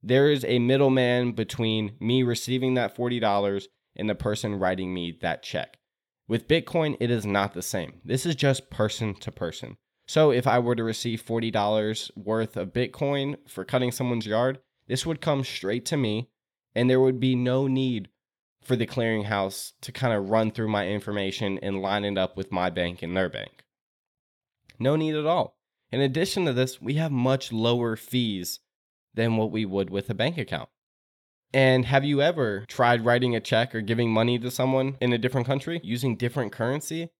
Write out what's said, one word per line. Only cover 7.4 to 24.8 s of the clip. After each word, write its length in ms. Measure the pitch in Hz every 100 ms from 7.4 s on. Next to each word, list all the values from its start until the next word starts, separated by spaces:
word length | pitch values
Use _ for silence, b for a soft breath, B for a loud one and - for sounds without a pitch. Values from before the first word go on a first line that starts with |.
| 101
the 80 | 87
same. 380 | - 98 82 -
This 200 | - 131
is 100 | 170
just 360 | 147 143 131 -
person 440 | - 107 - 110
to 180 | 95 -
person. 440 | - 85 - - - _ _ -
So 240 | - 156
if 160 | 123 131
I 120 | 120
were 180 | 120 120
to 80 |
receive 380 | 113 110 120 113
forty 280 | - 117 113
dollars 600 | 107 104 107 107 110 -
worth 420 | - 98 110 110 -
of 180 | 92
Bitcoin 640 | 120 123 - 139 143 139 147 -
for 160 | -
cutting 260 | 92 127 123
someone's 360 | - 127 120 107
yard, 340 | 107 127 131 _ _ -
this 200 | 127 165
would 140 | 156
come 240 | 165 143
straight 420 | 127 - 92 117 -
to 100 | 147
me, 320 | 120 107 120 _ _ _ _
and 140 | 110 123
there 120 | 127
would 200 | 131 127
be 140 | 131
no 320 | 127 123 131 139
need 420 | 131 131 117 92 _ _ _ _ _
for 140 | - 127
the 100 | 117
clearinghouse 840 | 127 113 110 101 101 95 - - _
to 120 | -
kinda 280 | - 127 107
run 300 | 98 113 110
through 180 | 107 110
my 180 | 107 92
information 680 | 104 104 104 95 95 101 98
and 240 | 101 98
line 220 | 95 104
it 120 | 101 95
up 200 | 92 -
with 160 | 95
my 180 | 92 90
bank 320 | 87 87 90
and 140 | 82 92
their 120 | 90
bank. 360 | 55 50 - _ _ _ _ _ _ _ _ _ _ _ -